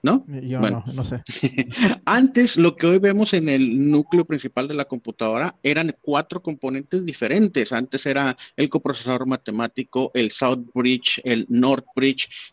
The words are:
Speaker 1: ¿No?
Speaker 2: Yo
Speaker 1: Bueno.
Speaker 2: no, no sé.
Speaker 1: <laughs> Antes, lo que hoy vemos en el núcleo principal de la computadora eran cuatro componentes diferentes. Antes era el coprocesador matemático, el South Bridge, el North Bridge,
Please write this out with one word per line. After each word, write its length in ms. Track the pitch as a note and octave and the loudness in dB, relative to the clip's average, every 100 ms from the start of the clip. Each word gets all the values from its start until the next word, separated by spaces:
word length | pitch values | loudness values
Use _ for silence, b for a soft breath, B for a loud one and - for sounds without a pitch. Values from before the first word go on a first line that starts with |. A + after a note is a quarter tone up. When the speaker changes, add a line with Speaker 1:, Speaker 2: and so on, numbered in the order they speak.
Speaker 1:
¿No? 220 | C#3 B3+ G#3 | 2 0 -2
Speaker 2:
Yo 320 | C#3 B2+ B2+ | -12 -6 -2
Speaker 1:
Bueno. 240 | G#2+ G2+ B2+ | -2 -2 -6
Speaker 2:
no, 60 | |
no 100 | C3 | -8
sé. 180 | B2+ B2 - | -6 -8 -10
Speaker 1:
<laughs> 760 | - C3 C#3 A#2+ A#3+ A3 - - | -4 -2 -2 -6 0 0 0 0
Antes, 500 | A3+ C4 A#3+ B3 - | 4 4 4 2 4
lo 200 | E3 E3 | 2 4
que 100 | E3+ | 2
hoy 120 | F#3 | 4
vemos 360 | G3 G3+ G#3+ | 4 2 2
en 160 | F#3 D#3 | 0 2
el 400 | C3+ C3 B2 D3 | 2 2 2 4
núcleo 340 | D3 C#3+ F3 | 2 4 0
principal 440 | E3 D3+ C3 - C#3 | 0 -4 -4 -6 -4
de 40 | |
la 140 | D3 C#3 | -6 -6
computadora 680 | B2+ A2+ - A2 A2+ E3+ - | -8 -10 -4 -2 -2 -4 -4
eran 320 | C#3 D3 E3 - | -2 0 -2 -4
cuatro 420 | - C#3+ D#3 F3+ | -2 -2 -2 -8
componentes 640 | F3 D3 C3 C3+ C#3+ F#3 | -8 -6 -6 -6 -4 -4
diferentes. 720 | F3 C#3 A2+ E3+ G#3 C#3 G#2+ | -4 -6 0 2 2 2 -2
Antes 320 | A#2 B2+ C3+ C#3+ | -4 -4 -6 -2
era 320 | C3+ C#3 B2 B - | 0 0 -4 B -4
el 140 | D3 | -2
coprocesador 560 | D#3+ C#3 C3+ B2+ B2+ C3 | 0 -4 -6 -4 -2 -2
matemático, 840 | B2+ - G#2+ A#2 - B2+ B2+ C3 | -4 -4 -4 -4 -6 -4 -4 -2
el 160 | B2 A2 | 0 -2
South 300 | - C3 B2+ A#2+ | 0 0 0 -4
Bridge, 480 | B2+ B2 B2+ - - | -2 0 0 0 -4
el 200 | B2+ A#2 - | -2 -2 0
North 340 | A#2+ B2+ C3 - | 2 2 0 -2
Bridge, 360 | - C3+ C3+ - B B | 0 0 0 -8 B B